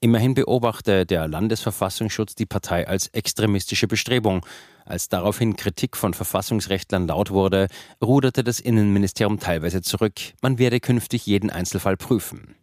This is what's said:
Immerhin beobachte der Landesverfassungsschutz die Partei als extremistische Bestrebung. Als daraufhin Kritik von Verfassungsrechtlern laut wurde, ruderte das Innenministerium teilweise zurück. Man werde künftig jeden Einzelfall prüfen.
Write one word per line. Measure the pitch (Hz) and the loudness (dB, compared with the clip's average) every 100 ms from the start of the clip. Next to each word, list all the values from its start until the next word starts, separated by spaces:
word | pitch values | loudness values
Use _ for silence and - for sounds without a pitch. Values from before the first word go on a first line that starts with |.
Immerhin | 117 117 117 | 4 4 4
beobachte | 131 - 123 117 - - 98 90 | 2 2 2 0 -2 2 2 4
der | 87 80 | 0 0
Landesverfassungsschutz | 76 107 110 - 101 95 - 110 - 107 | -2 -2 -2 -4 -2 -4 -2 -6 -4 -6
die | - | -4
Partei | 107 98 - 87 85 | -4 -4 -2 -2 -2
als | 95 - | -4 -4
extremistische | 117 - - 104 101 - 101 104 | -4 -6 0 0 0 -2 -2 0
Bestrebung. | 110 - 127 107 95 90 - - _ | -2 0 0 2 0 -4 -18 -20 _
Als | - 90 - | -10 -8 -2
daraufhin | 95 92 107 113 | 0 0 0 0
Kritik | 104 - - 131 - | 0 -4 -4 -6 -2
von | 101 | -2
Verfassungsrechtlern | 87 95 95 98 113 - 95 - 95 87 | -2 -2 -4 0 -2 0 -4 -2 -2 0
laut | 78 104 | 0 0
wurde, | 98 95 95 95 - - - | 2 4 4 2 -2 -20 -6
ruderte | 107 135 135 120 | 2 4 4 2
das | 120 117 | 0 -2
Innenministerium | - 113 104 101 98 - 107 104 | 2 2 4 4 2 0 0 0
teilweise | 95 85 78 92 | -2 -2 -2 -4
zurück. | 87 - 110 - - _ | -4 0 0 -2 -16 _
Man | 131 127 | -2 2
werde | 123 123 | 2 2
künftig | - 123 - 120 - | 2 0 0 -6 0
jeden | 101 98 | 0 0
Einzelfall | - 90 98 98 95 | -4 -4 -2 0 -2
prüfen. | - 117 - - - - | 0 -2 -2 -14 -18 -20